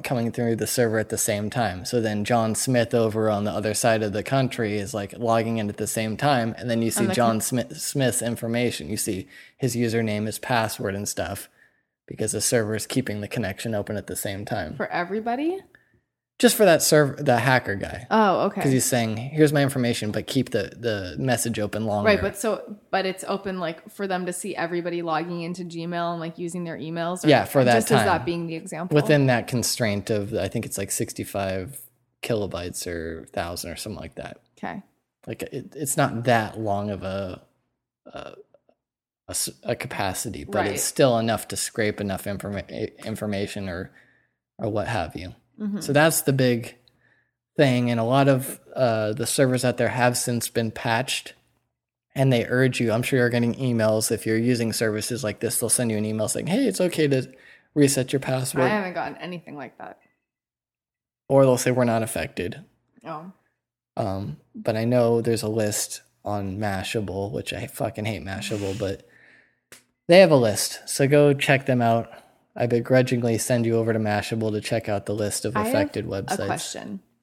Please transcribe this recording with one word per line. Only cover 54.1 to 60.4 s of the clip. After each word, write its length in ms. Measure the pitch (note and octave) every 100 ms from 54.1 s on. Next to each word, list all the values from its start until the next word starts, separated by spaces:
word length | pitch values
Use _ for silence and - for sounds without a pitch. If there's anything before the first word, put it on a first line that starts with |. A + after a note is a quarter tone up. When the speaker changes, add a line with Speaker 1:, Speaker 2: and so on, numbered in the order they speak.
Speaker 1:
If 140 | G#2+ A2
you're 120 | A2
using 360 | A#2+ A#2+ A2+
services 500 | G2+ A2+ G#2+ - A#2+
like 160 | A2 G2+
this, 180 | A2+ -
they'll 120 | A2+
send 220 | - A#2
you 60 | G#2+
an 60 |
email 240 | G#2+ A2 G#2+
saying, 200 | - D3
"Hey, 180 | G#3 C4
it's 140 | F#3+
okay 260 | F3+ D#3+ D3
to 240 | D#3+ - - - - _
reset 380 | D3+ C#3 C#3 B2+
your 80 | C#3
password." 460 | C#3 C3 C3 C#3 C3
Speaker 2:
I 20 |
haven't 280 | G#3+ F#3 E3+
gotten 200 | C#3+ -
anything 360 | E3 F3+ - C#3+
like 220 | B2 -
that. 200 | - - _ _ _ _